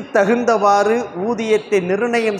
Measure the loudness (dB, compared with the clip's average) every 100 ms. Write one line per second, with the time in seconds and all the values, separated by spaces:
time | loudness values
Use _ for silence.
0 | -2 0 2 2 2 2 4 4 2 0
1 | -4 -6 -6 -4 0 0 0 -2 0 -2
2 | 0 0 -2 -4